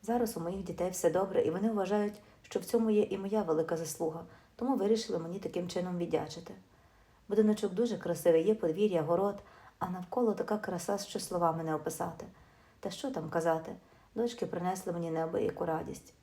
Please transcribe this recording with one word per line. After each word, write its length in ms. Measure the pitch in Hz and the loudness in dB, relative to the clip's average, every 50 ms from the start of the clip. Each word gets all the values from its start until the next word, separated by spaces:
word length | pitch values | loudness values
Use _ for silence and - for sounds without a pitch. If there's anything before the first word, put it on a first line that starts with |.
Зараз 360 | - - 233 240 240 220 - 175 | -2 0 0 2 2 0 -2 -4
у 20 | |
моїх 240 | 170 170 185 196 190 | -6 -4 -4 -6 -6
дітей 260 | 175 170 - - - | -8 -4 -2 -2 -2
все 200 | - - - 254 | -2 2 2 4
добре, 320 | - 269 294 294 285 - | 4 4 0 2 2 2
і 100 | 226 208 | 2 2
вони 200 | 165 185 202 226 | 2 2 0 2
вважають, 500 | 226 208 190 180 208 208 208 208 208 - - - - - | 2 2 0 2 2 2 2 0 -4 -8 -18 -20 -20 -20
що 180 | _ - - 196 | _ -4 -4 -4
в 60 | 180 | -4
цьому 240 | - - 233 226 220 | 0 0 2 4 6
є 140 | 214 208 202 | 6 4 4
і 140 | - 196 190 | 4 0 -4
моя 240 | 190 196 208 214 | -2 0 0 0
велика 360 | 202 165 160 156 160 160 170 160 | 2 2 2 2 2 0 0 -4
заслуга, 480 | 165 156 - - 170 160 160 170 - - - - - _ _ | -4 -6 -4 -2 -2 -4 -2 -6 -12 -14 -18 -20 -20 _ _
тому 200 | - 233 262 269 | -6 -2 0 0
вирішили 440 | - 190 208 226 220 - - 190 170 | 2 4 4 2 2 2 -2 -4 -4
мені 200 | 160 165 175 196 | -4 -4 -6 -6
таким 280 | 185 170 - 175 180 175 | -6 -4 -4 -4 -4 -2
чином 280 | - 190 180 180 180 175 | -2 -4 -2 -2 -2 -2
віддячити. 560 | 175 170 165 151 151 151 - - - - - - - _ _ _ _ _ _ _ - _ _ _ _ _ | -2 0 0 0 -2 -2 -8 -14 -14 -14 -16 -18 -18 _ _ _ _ _ _ _ -20 _ _ _ _ _
Будиночок 440 | 202 208 214 214 214 214 - 196 185 | 4 4 6 6 4 2 0 -2 0
дуже 240 | 185 240 240 208 175 | 0 0 0 0 -2
красивий, 460 | - 180 175 170 - 175 165 165 165 | -2 -2 -2 2 6 6 6 8 6
є 120 | 202 214 | 6 2
подвір'я, 460 | 220 - 170 160 175 214 214 180 170 | 4 2 0 2 2 2 2 4 2
город, 420 | 151 151 175 175 196 202 202 202 - - - - - - _ _ | 2 2 2 2 2 0 -2 -4 -10 -18 -20 -20 -20 -20 _ _
а 100 | 165 175 | -6 -6
навколо 440 | 180 185 180 - - 247 247 220 202 | -4 -6 -8 -4 -2 2 2 2 2
така 240 | - - - 208 208 | 0 0 -2 -2 -2
краса, 400 | 214 - 180 175 - - 202 196 | -2 -4 -4 -4 -2 -2 -2 -2
що 220 | 196 - - - | -2 -4 -6 -6
словами 440 | - - 185 175 170 165 160 165 165 | -6 -2 -2 2 2 2 2 2 -2
не 120 | 160 156 | -2 -2
описати. 500 | 151 151 160 156 - 170 170 165 - - - - - - - - _ _ _ _ _ | -2 -2 -4 -4 -4 -6 -6 -6 -10 -14 -16 -16 -20 -20 -20 -20 _ _ _ _ _
Та 100 | - 196 | -10 -10
що 220 | 180 - - 269 | -8 -6 -6 -6
там 180 | - 170 156 - | -4 -4 -6 -2
казати, 460 | - 170 165 170 160 160 160 - - - - - - - - _ _ | -2 0 2 2 0 0 -2 -8 -12 -14 -16 -20 -20 -20 -20 _ _
дочки 300 | 214 233 240 240 - - | -2 -2 -2 -2 -4 -6
принесли 480 | 180 - 180 175 180 190 190 - - 170 | -4 -4 -4 -2 -2 -2 -2 -4 -6 -4
мені 180 | 170 170 165 | -4 -4 -2
неабияку 540 | 160 160 160 160 170 208 214 220 - - 175 | -2 -2 -2 -2 -2 -2 -2 -2 -2 -2 -2
радість. 480 | 170 160 156 - - - - - - - _ | -2 -2 -2 -4 -6 -10 -12 -14 -20 -20 _